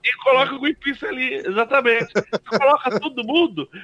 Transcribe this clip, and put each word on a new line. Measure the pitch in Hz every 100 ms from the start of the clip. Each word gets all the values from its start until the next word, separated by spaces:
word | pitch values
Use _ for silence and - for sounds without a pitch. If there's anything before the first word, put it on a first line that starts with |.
e | 240 247
coloca | 262 262 262
o | 269
Greenpeace | 285 - 277 269
ali, | 302 254 262 135
exatamente. | - 202 233 277 240 226 -
Você | 226 - 202 - 214
coloca | 269 294 247 208
todo | 302 247
mundo | 226 311 339 165 135 190